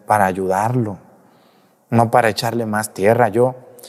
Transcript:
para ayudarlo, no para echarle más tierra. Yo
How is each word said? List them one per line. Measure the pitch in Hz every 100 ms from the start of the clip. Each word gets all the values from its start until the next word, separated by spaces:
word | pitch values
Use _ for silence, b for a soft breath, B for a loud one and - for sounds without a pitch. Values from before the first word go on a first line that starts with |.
| -
para | 107 95
ayudarlo, | 92 92 92 113 123 107 90 - _ b b b b b _ _
no | 117 113
para | 123 113
echarle | 98 120 117 110
más | 107 107
tierra. | - 98 117 117
Yo | 110 127 123 - B